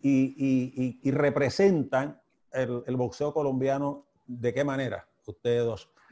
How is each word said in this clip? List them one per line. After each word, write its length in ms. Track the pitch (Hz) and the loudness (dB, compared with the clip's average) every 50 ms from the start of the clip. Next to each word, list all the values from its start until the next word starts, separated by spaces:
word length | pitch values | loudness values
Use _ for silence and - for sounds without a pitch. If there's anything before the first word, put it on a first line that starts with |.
| - | 2
Y, 320 | 143 139 131 135 131 135 | 4 4 4 2 2 0
y, 640 | - 139 135 131 131 123 131 - 127 127 127 117 - | -2 0 2 2 2 0 -2 -4 -4 -4 -4 -4 -2
y, 80 | - 135 | -2 0
y 20 | |
representan 1080 | 131 139 143 143 135 151 147 - - - 196 196 190 156 135 - - 131 139 147 - _ _ _ _ _ _ _ - | 2 4 2 2 2 2 0 0 2 4 4 4 6 4 0 0 0 -2 -2 -2 -8 _ _ _ _ _ _ _ -4
el, 320 | 131 131 120 123 120 - | -4 -4 -2 -4 -6 -6
el 100 | - 127 | -4 -2
boxeo 360 | 127 127 117 - - 147 147 147 | -2 -2 -2 -2 -4 -4 -2 -2
colombiano, 720 | 160 147 139 131 127 131 135 135 139 143 143 143 - - _ _ _ _ | -2 -2 0 0 0 0 0 0 0 -2 -4 -6 -8 -14 _ _ _ _
¿de 260 | - 123 120 113 123 117 | -14 -12 -4 -2 -2 0
qué 100 | 131 143 | 0 -2
manera? 460 | 143 135 135 135 120 98 92 - _ _ _ _ | -2 -2 -2 -4 -4 -6 -8 -10 _ _ _ _
Ustedes 380 | - 104 _ _ 120 120 120 120 | -18 -18 _ _ 0 0 2 0
dos. 260 | 117 110 98 - _ _ _ _ _ | -2 -4 -6 -12 _ _ _ _ _